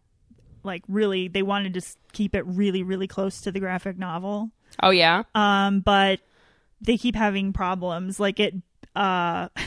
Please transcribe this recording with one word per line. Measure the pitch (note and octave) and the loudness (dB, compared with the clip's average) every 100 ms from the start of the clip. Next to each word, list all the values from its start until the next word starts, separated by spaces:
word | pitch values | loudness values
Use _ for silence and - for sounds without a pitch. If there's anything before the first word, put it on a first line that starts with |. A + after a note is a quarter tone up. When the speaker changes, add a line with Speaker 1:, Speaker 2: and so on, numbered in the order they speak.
| _ _ _ _ _ - | _ _ _ _ _ -14
Speaker 1:
like, | G3 F3+ - | -12 -10 -4
really, | G3+ G#3 F#3+ F#3 | 0 0 0 -2
they | G3 | -2
wanted | G3 G3+ G3 | -2 -2 -2
to | F3+ | -6
s-, | - - _ | -8 -14 _
keep | - G3+ | -4 -2
it | G3 F3+ | -2 -2
really, | F#3 G3+ F#3 | 0 0 0
really | F3+ F#3+ F#3+ | -2 -4 -4
close | - G3 - | -4 -4 -6
to | G#3 | -8
the | F#3+ | -6
graphic | F#3+ F3+ G#3 F#3 | -4 -6 -6 -8
novel. | F#3 E3 F#3+ G#3 A3+ - _ - | -8 -6 -6 -6 -6 -10 _ 2
Speaker 2:
Oh, | F#3+ | 4
yeah? | F#3 E3 F3+ A3+ A3 | 6 6 4 2 2
Speaker 1:
Um, | G3+ G3 G3 G3 | 4 4 2 2
but | F#3 G3 G3 F#3+ _ _ _ _ _ _ | 4 4 4 0 _ _ _ _ _ _
they | - A#3+ | 0 0
keep | B3 A3 | 0 0
having | G#3+ G3 G3 | 0 0 -2
problems. | F#3+ F3+ F#3 F3+ E3+ F#3 F#3+ | -2 -2 -2 -4 -6 -6 -2
Like, | G3+ G3+ | 0 2
it, | G#3 F#3 - _ - - | 0 -2 -12 _ -10 -2
uh, | G3 F3+ E3+ F3 F3+ - | 0 0 0 -2 -6 -8